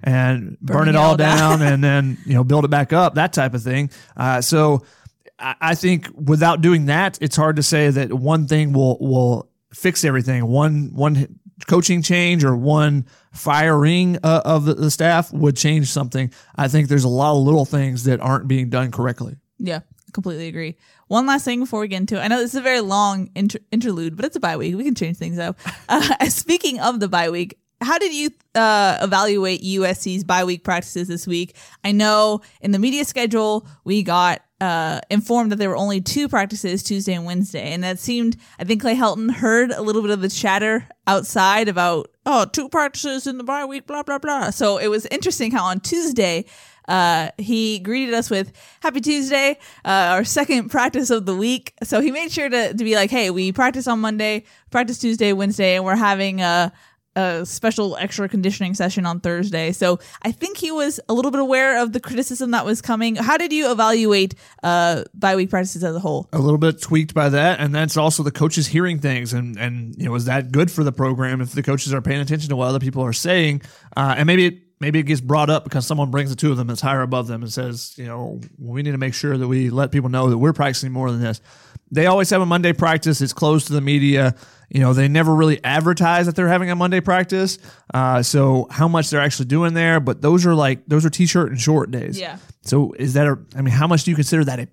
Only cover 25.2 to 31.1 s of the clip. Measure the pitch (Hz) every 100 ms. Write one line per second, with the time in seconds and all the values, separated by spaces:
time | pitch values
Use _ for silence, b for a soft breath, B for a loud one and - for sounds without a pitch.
25.2 | 170 175 170 180 - - - 277 302 -
26.2 | - - - 349 302 247 156 240 202 180
27.2 | 170 175 180 - _ _ 240 339 392 196
28.2 | 294 - _ 226 220 214 202 - 196 190
29.2 | 208 202 190 185 190 190 185 185 196 185
30.2 | 175 180 180 175 - 175 175 175 180